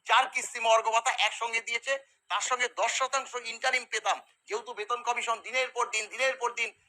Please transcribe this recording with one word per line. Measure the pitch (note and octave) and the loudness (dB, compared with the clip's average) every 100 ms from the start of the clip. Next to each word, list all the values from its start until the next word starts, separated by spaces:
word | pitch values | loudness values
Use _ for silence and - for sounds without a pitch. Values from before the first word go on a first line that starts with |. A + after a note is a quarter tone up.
চার | - A#3 B3+ | 4 4 4
কিস্তি | B3+ - A#3 | 0 -6 0
মর্গ | A3+ A3+ A#3 | 4 4 4
ভাতা | A3+ A#3 | 2 2
একসঙ্গে | A3 F#3+ - A#3 A3+ | 2 0 0 -4 -4
দিয়েছে, | A3+ A#3 C4+ C4+ - _ - | -2 -4 -2 -4 -6 _ -6
তার | A#3 | -2
সঙ্গে | - B3 B3 | 0 0 0
দশ | - A3+ | 0 0
শতাংশ | - C4 C4+ - B3 | 0 0 0 -2 -6
ইন্টারিম | A3+ A3+ B3+ B3+ | -6 -2 0 0
পেতাম, | A#3+ A3 G#3 E3+ - _ - | -2 -2 0 -2 -4 _ -8
যেহেতু | G#3+ B3 | -6 -6
বেতন | G#3 G#3+ A#3+ | -8 -4 -2
কমিশন | A#3+ A#3 A#3 A3 | -2 -2 -2 -2
দিনের | G#3+ B3+ B3+ | -2 -2 0
পর | A#3+ A#3 | -2 -2
দিন, | A3 G#3+ | -2 -4
দিনের | A3 C4 C4 | -2 -2 0
পর | A#3+ | -2
দিন | A#3 A3+ - | -2 -6 -8